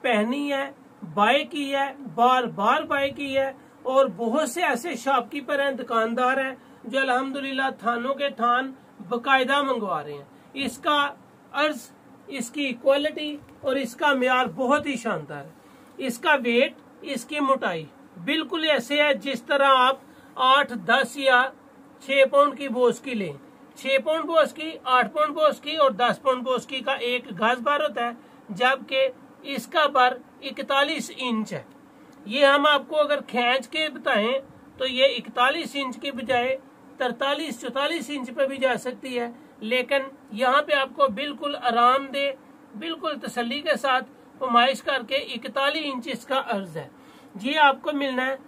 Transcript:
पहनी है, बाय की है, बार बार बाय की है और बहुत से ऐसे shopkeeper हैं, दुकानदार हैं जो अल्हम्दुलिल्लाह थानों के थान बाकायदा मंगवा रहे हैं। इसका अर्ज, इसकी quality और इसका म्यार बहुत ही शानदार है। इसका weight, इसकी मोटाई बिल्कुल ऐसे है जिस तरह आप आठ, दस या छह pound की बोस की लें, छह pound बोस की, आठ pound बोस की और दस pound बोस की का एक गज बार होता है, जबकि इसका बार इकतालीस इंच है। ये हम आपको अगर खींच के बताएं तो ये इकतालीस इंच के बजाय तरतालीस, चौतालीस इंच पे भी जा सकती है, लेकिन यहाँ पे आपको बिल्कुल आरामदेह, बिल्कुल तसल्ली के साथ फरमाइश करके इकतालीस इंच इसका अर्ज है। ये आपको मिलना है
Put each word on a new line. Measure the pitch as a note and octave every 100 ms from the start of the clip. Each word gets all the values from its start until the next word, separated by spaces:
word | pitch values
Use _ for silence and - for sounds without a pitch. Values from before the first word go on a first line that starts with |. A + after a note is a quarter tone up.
पहनी | B3+ G#3+ A3 C#4+ C#4+
है, | C#4 C#4 - - - E3
बाय | D#3 G#3+ C#4+ D4
की | D4+ C#4
है, | C#4 C#4 C#4 B3+ D#3+
बार | A#3+ B3+ A#3
बार | D#3+ G#3+ D4+ D#4
बाय | C#4+ C#4
की | C4+ C#4
है | C4+ C4+ C4 - - B3
और | C4 B3
बहुत | F3 A3+ C#4 D#4
से | E4+
ऐसे | D#4+ B3 F4 B3
shopkeeper | C4+ C4 B3+ C#4+ B3 C#4+
हैं, | C#4 C4
दुकानदार | B3 A3+ A3+ A#3 B3+ C4+
हैं | C4+ C4 - - A3+
जो | C4
अल्हम्दुलिल्लाह | C4+ B3 C4+ C#4 C4+ C4+ C4+ C4
थानों | A3+ A#3 B3 C#4
के | C#4
थान | - A#3+ B3 C4+ - - -
बाकायदा | E3+ A#3 C#4 C4 B3+ C#4+
मंगवा | C#4 A#3+ G3 D#3+
रहे | D3
हैं। | C#3+ C#3+ - - C4+
इसका | C4+ - - D4 C#4+ - - - -
अर्ज, | C#4 D#4 C4 - - - - -
इसकी | C#4 A#3 D4 C#4 A#3+
quality | C#4 C#4+ D4+ D4+ D4+ D4 - - C#4
और | C4+
इसका | B3 - D4 C4+
म्यार | B3 B3+ C4
बहुत | - B3+ D4 D4
ही | C4
शानदार | A3+ F3 D3 D3
है। | D3+ - - - - -
इसका | C4+ - E4 C#4+
weight, | A#3+ A#3 D4+ - - - -
इसकी | A#3+ - D4+
मोटाई | C#4 C4+ G#3+ E3 D3+ - - F3
बिल्कुल | F3+ D#4+ C#4 E4 D#4
ऐसे | C4+ A#3 D4
है | D4 C4
जिस | C#4 B3+ -
तरह | C#4+ C#4
आप | C4 B3+ C4+ - - - -
आठ, | B3+ C#4 C#4
दस | A#3 F3 B3+ B3 C#4+
या | C4+ B3 C4 - - - - -
छह | - C#4 C4+
pound | C#4 C#4+ C4+
की | C#4
बोस | A#3+ A#3+ A#3
की | C#4
लें, | A3+ F3 C#3 - - - -
छह | C4 C4+
pound | D#4 D#4+ D4+
बोस | D#4+ C#4+
की, | - D#4+ - B3+
आठ | B3+ -
pound | D4+ D4+ D#4
बोस | D4+ A#3
की | D4 D#4+
और | C4+ F#3+
दस | A#3+ -
pound | C4+ B3+
बोस | B3+ B3 A#3+
की | C4
का | A3+ - A#3+
एक | B3 A#3+
गज | E3+ A3 B3+
बार | C4 D4
होता | D4+ A3+ A#3+
है, | A#3 - - -
जबकि | F#3 B3 C4+ - C4+ C4+ - - - C#4+
इसका | C4+ - E4+ C#4+
बार | C#4+ B3+ B3+ - -
इकतालीस | C4+ C#4 C#4 C#4 D4 D#4 -
इंच | - B3+ A3 G#3+
है। | D#3 - - - - - - G3
ये | B3+ C#4
हम | C#4+ D4
आपको | C#4+ - D4+
अगर | D4 C#4+
खींच | - - A#3+ C4 B3
के | D#4 D#4
बताएं | B3+ C#4+ A3+ A3 C4+ - - - -
तो | C4
ये | B3+ C4+
इकतालीस | A#3+ - B3 B3+ D#4+ D4+ C#4
इंच | C4+ A3
के | C#4
बजाय | A#3 A3+ B3 B3+ C4 - - - -
तरतालीस, | B3 A#3+ C#4 D4 D#4+ -
चौतालीस | B3+ C4+ D4 E4+ C4+
इंच | C#4+ B3+
पे | B3+ C4+
भी | C4+
जा | C4 A#3+
सकती | B3+ - C4
है, | A#3+ A#3+ A#3 - -
लेकिन | A3 B3+ A#3+ C#4 C4+ - -
यहाँ | G#3 B3+ C#4
पे | D4 C#4+
आपको | C4+ - C4+
बिल्कुल | G#3 D4 B3+ C#4+ C#4+
आरामदेह, | A#3+ A#3 A#3+ C4+ C#4 C#4 C#4 C4+ - - - G#3+
बिल्कुल | E4 D#4+ D#4 C#4+
तसल्ली | A#3+ A#3+ A#3 C#4+
के | D#4+ C#5
साथ | C4+ B3+ B3 - - -
फरमाइश | B3+ A#3+ B3+ C4+
करके | - C4+ G#3+ C4+ -
इकतालीस | A#3+ C4 C4+ C#4 D#4 D4
इंच | B3+ C4+
इसका | B3 - C#4
अर्ज | - G3+ F#3 D#3
है। | C3+ - - - - F#3+
ये | A#3 D#4
आपको | C#4+ C4+ D#4+
मिलना | C#4+ C#4 B3+
है | C4 C4+